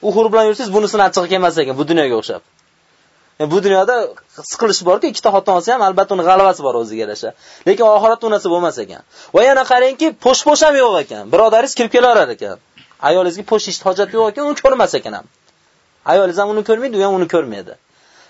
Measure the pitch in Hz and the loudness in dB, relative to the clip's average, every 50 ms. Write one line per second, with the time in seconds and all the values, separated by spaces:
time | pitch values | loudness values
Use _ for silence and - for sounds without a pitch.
0 | - - 175 208 226 214 202 226 220 214 214 208 262 214 185 208 214 196 - 214 | -4 -2 0 0 0 2 2 2 2 2 0 -2 -6 -2 -2 -2 -2 0 0 2
1 | 202 185 175 - 180 170 185 190 185 175 160 165 151 131 131 131 151 147 165 170 | 0 2 2 -2 -2 -2 -2 0 0 0 0 0 -2 -2 -2 -6 -2 -2 0 0
2 | 151 135 120 110 110 - 110 87 _ _ _ _ _ _ _ _ _ _ _ _ | 0 0 0 -4 -4 -6 -10 -12 _ _ _ _ _ _ _ _ _ _ _ _
3 | _ _ _ _ _ _ _ _ 151 151 151 196 190 202 196 190 190 196 247 240 | _ _ _ _ _ _ _ _ -6 -2 -2 0 2 2 2 2 2 2 0 -2
4 | - 123 104 - _ _ _ - 156 - - - 240 214 196 - 185 175 180 208 | -2 -6 -8 -12 _ _ _ -20 -16 -16 -8 -4 -2 -2 -2 -2 0 0 0 0
5 | - 320 220 - - 226 196 196 190 - 190 175 165 220 240 262 214 190 190 180 | 0 -4 -6 -2 -2 0 0 0 0 2 0 0 0 0 -2 0 0 0 2 0
6 | 190 190 202 185 170 170 185 190 196 196 180 175 151 135 120 120 117 110 107 110 | -2 -2 -2 -2 2 4 4 6 6 4 2 0 -2 -2 -2 -2 -4 -4 -6 -8
7 | 113 104 104 107 - 110 110 _ _ - - - - - 196 208 233 220 214 208 | -8 -8 -8 -10 -10 -12 -12 _ _ -20 -20 -8 -2 0 0 2 4 4 4 4
8 | 202 220 226 226 - 226 214 196 - 196 170 175 175 165 - 127 110 90 92 - | 4 2 0 0 -2 -4 -4 -2 -2 -2 -2 0 -2 -2 -4 -6 -12 -12 -14 -20
9 | - _ _ - - - _ 175 220 262 277 262 262 - 262 247 247 262 269 247 | -20 _ _ -20 -20 -2 _ 4 4 4 4 2 2 2 2 2 2 2 0 0
10 | 311 320 - _ - 240 262 247 - 294 294 277 - 311 294 277 254 240 202 170 | -2 -4 -4 _ 0 2 2 2 2 0 2 4 4 2 4 4 2 2 2 0
11 | 143 - 120 104 104 101 131 175 220 226 208 220 247 277 - - 240 226 - 247 | -2 -4 -10 -14 -8 -2 2 2 4 4 4 2 0 0 -2 -4 -6 0 2 2
12 | 240 247 240 214 165 131 117 - 113 101 95 87 _ _ _ - - _ _ _ | 4 4 4 4 2 0 -2 -10 -10 -12 -12 -14 _ _ _ -20 -20 _ _ _
13 | - 139 160 185 185 185 170 185 202 - 226 214 214 - 185 - - 196 185 180 | -2 0 2 2 0 0 -4 -8 -6 -2 -2 -2 -2 -4 -10 -6 -4 -4 -2 -2
14 | 202 196 196 226 226 214 208 277 294 294 294 285 - 269 269 254 214 175 - 139 | -2 -2 0 -2 -2 -2 -2 -4 -6 -6 -6 0 0 0 2 2 0 0 0 -4
15 | - 113 107 98 - _ _ _ _ _ _ _ _ _ _ _ _ _ _ _ | -6 -6 -12 -12 -16 _ _ _ _ _ _ _ _ _ _ _ _ _ _ _
16 | _ 143 156 190 202 185 175 175 202 202 214 214 208 208 226 220 247 277 233 202 | _ 0 2 2 2 0 0 -2 -4 -2 -2 -4 -2 -2 -2 -2 -2 -6 -4 -2
17 | 196 196 196 190 180 170 - 175 151 127 110 101 92 87 - _ _ _ _ _ | -2 0 0 -2 -2 0 -2 -2 -2 -2 -8 -14 -14 -18 -20 _ _ _ _ _
18 | _ _ _ _ _ _ | _ _ _ _ _ _